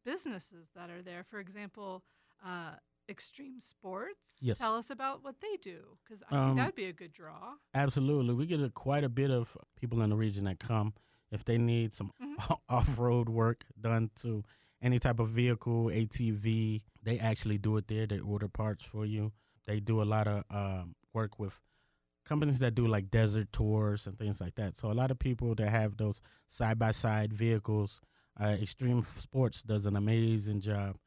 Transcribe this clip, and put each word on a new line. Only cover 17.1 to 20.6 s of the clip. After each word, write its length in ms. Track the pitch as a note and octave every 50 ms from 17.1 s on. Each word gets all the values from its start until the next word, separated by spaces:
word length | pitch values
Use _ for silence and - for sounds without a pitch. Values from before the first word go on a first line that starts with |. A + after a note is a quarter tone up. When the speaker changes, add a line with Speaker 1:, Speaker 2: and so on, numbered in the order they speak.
| A#2+ A#2+
Speaker 2:
actually 380 | A2+ A2+ A2 - - A2 G#2 G#2
do 180 | G2+ G#2+ G#2+ G#2+
it 100 | G#2 -
there. 180 | A2 G#2+ A2 G#2+
They 120 | G#2 F#2+
order 280 | - G2+ G#2 G2+ G#2+ G2+
parts 360 | - - A2 G#2+ G#2 - -
for 200 | - - G#2+ G#2+
you. 280 | G#2+ G#2+ G#2+ G#2 G#2+ G#2 _ _ _ _ _ _
They 140 | - G#2 G#2+
do 200 | G#2 G#2+ A2+ A2
a 20 | G#2+
lot 240 | G#2 A2 G#2+ G#2+ G#2
of, 160 | G#2 G2+ - -
um, 460 | G#2 G2+